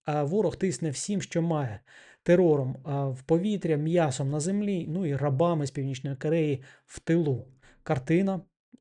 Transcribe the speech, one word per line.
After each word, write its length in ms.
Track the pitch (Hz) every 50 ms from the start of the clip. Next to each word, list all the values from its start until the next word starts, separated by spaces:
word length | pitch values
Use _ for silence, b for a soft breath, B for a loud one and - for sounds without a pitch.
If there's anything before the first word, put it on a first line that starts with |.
| -
а, 180 | - 147 147 143
ворог 320 | 139 180 214 202 156 -
тисне 340 | - 190 190 - - 165 156
всім, 320 | 131 - - - 208 185
що 200 | - - - 170
має. 380 | 165 165 160 151 139 113 101 - B B B B B B B B B
Терором, 540 | 170 175 180 180 165 151 139 131 131 127 - -
а, 220 | 156 139 143 139
в 160 | 135 131 131
повітря, 540 | - - 160 170 190 214 208 180 - 170 156
м'ясом 540 | 147 151 160 170 175 160 143 127 - 139 135
на 100 | 147 151
землі, 460 | 143 185 196 208 208 202 196 170 165 -
ну 160 | 151 190 190
і 100 | 147 139
рабами 520 | 131 143 147 131 131 170 175 170 151 143
з 40 | 135
Північної 440 | - 143 135 135 135 131 - 143 139
Кореї 480 | 139 - 151 160 170 156 151 139 131 B B B B B
в 140 | B - -
тилу. 480 | - - 165 170 160 147 131 113 - - - b b b b b b
Картина 580 | - 156 135 131 - 160 180 196 196 190 170 - _ _ _ _ _ - -